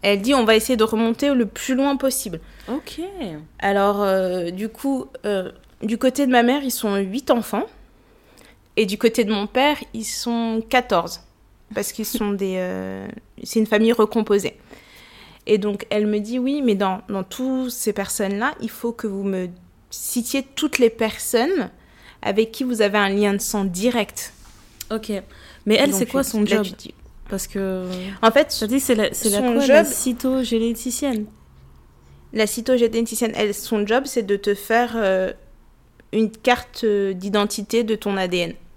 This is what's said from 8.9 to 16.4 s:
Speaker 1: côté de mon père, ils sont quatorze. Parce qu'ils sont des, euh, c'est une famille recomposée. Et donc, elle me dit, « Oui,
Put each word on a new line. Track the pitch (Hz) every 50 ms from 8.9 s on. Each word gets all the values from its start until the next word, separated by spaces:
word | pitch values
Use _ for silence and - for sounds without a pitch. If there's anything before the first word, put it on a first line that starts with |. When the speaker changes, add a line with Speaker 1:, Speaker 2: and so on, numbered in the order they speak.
| 196
Speaker 1:
côté | 208 - 226 226 - 233
de | 196
mon | 220 202 202
père, | 214 - 247 262 294 294 - - - -
ils | 226 220
sont | - - - - 240 233 233 233 226 220 226 220
quatorze. | 220 - 254 247 247 208 175 170 175 - - - _ _ _ _ _ _ _ _ _ 208
Parce | 190 202 -
qu'ils | - - 214
sont | 208 - - 214 202
des, | 202 196 196 190 185
euh, | 185 180 180 190 190 185 190 190 190 196 202 - - _ _ _ - -
c'est | - - 226
une | 220
famille | 214 220 208 220 226 226
recomposée. | - - 180 - 226 214 - 208 208 196 - - - - - - - - - - - - - - - - - - - _
Et | - 214
donc, | 214 196 208 202 196 - -
elle | - 214 214
me | 208 208 208
dit, « | 208 214 240
Oui, | 254